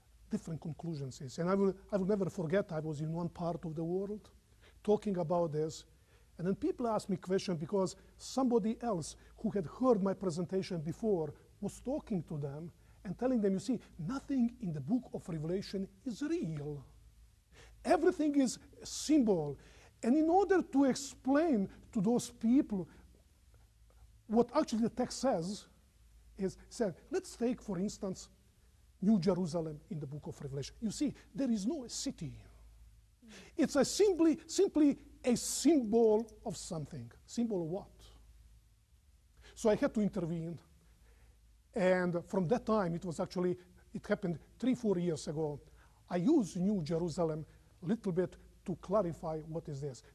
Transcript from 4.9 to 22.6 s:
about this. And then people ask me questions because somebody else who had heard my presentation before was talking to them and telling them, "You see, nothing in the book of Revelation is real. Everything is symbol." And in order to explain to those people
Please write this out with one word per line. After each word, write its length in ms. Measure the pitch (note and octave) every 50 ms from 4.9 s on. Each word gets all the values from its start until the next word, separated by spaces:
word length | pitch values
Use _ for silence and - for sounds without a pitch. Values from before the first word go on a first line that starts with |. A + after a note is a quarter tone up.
| G#3+ G#3+ - G#3 F#3 F3
about 340 | E3+ D3+ F3+ F3 E3+ D#3+
this. 320 | D3 D3+ D#3 D#3+ - - - - - _ _ _ - - _ _ - -
And 80 | D#3+
then 80 | F#3+ G3
people 320 | - C#4+ F4+ - - B3
ask 220 | A#3 G#3+ G3+ - -
me 80 | F#3
questions 420 | - - F3+ F#3+ F#3+ - G3+ F3+ D3
because 380 | E3+ - G#3 G3 F#3+ F3+ - - - - -
somebody 600 | - - - - B3+ C4+ A#3 A#3+ A#3 F#3 A3 A3+ -
else 360 | A#3+ A#3 G3+ E3 D3 - - - - - - -
who 120 | - G3+
had 160 | - G3+ D#3+ - - -
heard 220 | B3+ C4 A#3 F#3+
my 120 | G3 G3 F#3
presentation 680 | F#3+ F#3 F#3 D3 F3+ F3 - F#3+ F#3+ E3+ - F#3 E3
before 540 | D3 E3+ D3 - A#3 G#3+ G3 E3 D#3 C#3+ - - - - - -
was 200 | G#3 - - -
talking 420 | - A#3+ C#4+ D#4 - - G#3+ F3 - -
to 100 | E3 D3
them 320 | D3 C#3 C#3 D3+ F3 D#3+ - _ _ - - - -
and 140 | G3 - -
telling 220 | A#3+ C4 C4 A3+
them, 140 | G#3 G3 F#3+
"You 40 | F#3
see, 220 | - - A#3+ - - - - -
nothing 560 | D3+ F3+ C4+ C4+ - - C#4 B3+ A#3 A#3 - -
in 120 | A3 F3
the 80 | D3+ D3+
book 220 | B2+ D3 A#3+ B3 - -
of 160 | - A#3+ - -
Revelation 600 | E3 D#3 D3+ D#3+ F3+ G3+ - - G#3+ F#3+ G3 - - - -
is 160 | C4 G3 -
real. 600 | C#4+ D4+ E4 F4+ B3+ D#3+ D#3+ C#3+ C#3 D3+ D3 C#3 - - - - - - - - - - _ _ _ _ - - - - - - -
Everything 560 | B3 E4+ E4+ D#4 F#4 - - D4+ D4+ C#4+ C#4+
is 180 | C4 G#3+ - - - - - - -
symbol." 760 | - - - - - D4+ D4+ A#3 G#3+ F#3+ D#3+ D3 D3 C3+ - - - - - - - _ _
And 140 | - A3+ C4+
in 140 | D#4 D#4 E4
order 320 | E4+ G4 G4+ F4 G4 E4+
to 220 | - - - C4+ C#4
explain 840 | B3+ A#3+ - - - - - - C4 C#4 D4 E4+ E4+ B3+ G3+ F#3+ - - - - -
to 80 | - A3+
those 300 | F3 A3 B3 A3+ - -
people 580 | - - - A3+ B3 D4